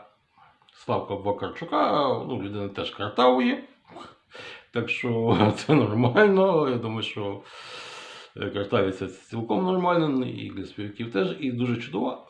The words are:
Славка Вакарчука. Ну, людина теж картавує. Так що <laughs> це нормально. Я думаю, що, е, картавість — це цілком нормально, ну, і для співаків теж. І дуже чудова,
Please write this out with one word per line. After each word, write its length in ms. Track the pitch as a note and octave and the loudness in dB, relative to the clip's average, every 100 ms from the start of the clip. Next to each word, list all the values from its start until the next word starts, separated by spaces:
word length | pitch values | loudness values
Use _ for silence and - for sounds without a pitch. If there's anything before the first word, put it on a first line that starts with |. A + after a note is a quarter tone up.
| - _ _ _ - _ _ | -14 _ _ _ -20 _ _
Славка 420 | _ - G#2 - | _ -4 -2 -2
Вакарчука. 880 | G2 G2 - F#2+ - E3 D4 C#4 F#3 C#3 A#2 D3+ | -4 -2 -2 -4 -8 -4 0 2 2 2 0 -4
Ну, 140 | A#2+ | -6
людина 260 | G2 G#2 G2+ | -6 -6 -6
теж 220 | G2+ - | -6 -8
картавує. 760 | - G2+ - B3+ B3+ B3 C#4+ - _ - - - - _ - - - - | -6 -4 4 4 6 2 0 -6 _ -20 -20 -20 -20 _ -18 -16 -18 -8
Так 200 | A#2+ A2 | -6 -4
що 480 | - B2 A2+ A2+ F#2 G#2+ | -2 -2 0 4 6 4
<laughs> 40 | G#2 | 2
це 180 | - | 4
нормально. 960 | D3+ G#2+ A2 A#2+ C3 G#3 F#3+ F#3+ E3 C#3 | 4 4 4 4 6 6 6 6 4 2
Я 80 | A#2+ | 0
думаю, 260 | A2 A2 | -2 -4
що, 400 | G#2 - G2+ G2+ - - - - - - - - - - | -6 -6 -6 -6 -12 -18 -16 -16 -16 -16 -16 -18 -18 -8
е, 140 | G2+ | -6
картавість — 480 | G2 G2 A2+ F#2+ F#2+ | -4 0 2 2 0
це 100 | F#2+ | -8
цілком 560 | - - A#2 A2+ G#2+ | -10 -10 -8 -2 0
нормально, 440 | F#3 F#3 F3+ E3+ D#3 | 2 2 2 2 2
ну, 180 | C3 B2 | 0 -2
і 240 | A#2 G#2 | -6 -8
для 140 | G2 | -10
співаків 480 | F#2 - G#2 - A2+ | -10 -8 -10 -8 -4
теж. 240 | G2 F#2 - | 0 0 -2
І 120 | C3 | -4
дуже 240 | A#2+ B2 A2+ | -2 0 -2
чудова, 500 | - F#3 B3+ - - | -4 -4 -4 -6 -10